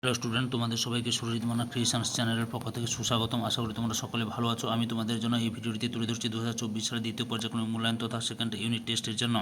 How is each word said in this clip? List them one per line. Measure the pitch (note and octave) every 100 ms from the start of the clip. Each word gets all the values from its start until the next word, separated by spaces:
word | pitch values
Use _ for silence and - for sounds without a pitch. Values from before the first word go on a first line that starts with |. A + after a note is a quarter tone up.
হ্যালো | B2+
স্টুডেন্ট, | A#2+ A#2+ A2+ B2+
তোমাদের | B2 A#2 A2+
সবাইকে | - A#2+ A#2
সুরজিৎ | A2+ A#2 A#2
মান্না | A#2 A#2 A#2
ক্রিয়েশনস | B2+ A#2 B2 A2+
চ্যানেলের | - A#2 A2+ A#2
পক্ষ | A#2+ A2+
থেকে | A2 A#2
সুস্বাগতম। | - A2 A#2+ A2+ B2
আশা | A2 -
করি | A2+
তোমরা | A2 A2+
সকলে | A2 G#2+ A#2+
ভালো | A2 A2+ A#2+
আছো। | A#2 -
আমি | A2+ A#2
তোমাদের | A#2 A2 A#2
জন্য | A#2 A#2+
এই | A2+
ভিডিওটিতে | G#2+ A2 G#2+ A#2
তুলে | A#2 A2+
ধরছি | A2+ A#2+
দু | A2+
হাজার | A#2 A2+
চব্বিশ | A#2 G#2+
সালে | G#2+ A#2+
দ্বিতীয় | A2+ A2 A#2+
পর্যায়ক্রমিক | A2+ A2+ A2+ A2
মূল্যায়ন | A2+ A2+ A2+
তথা | A#2 A#2
সেকেন্ড | A2 A2+ A#2
ইউনিট | G#2 A2 A#2 A2+
টেস্টের | A2+ - A2
জন্য | A#2+ A2+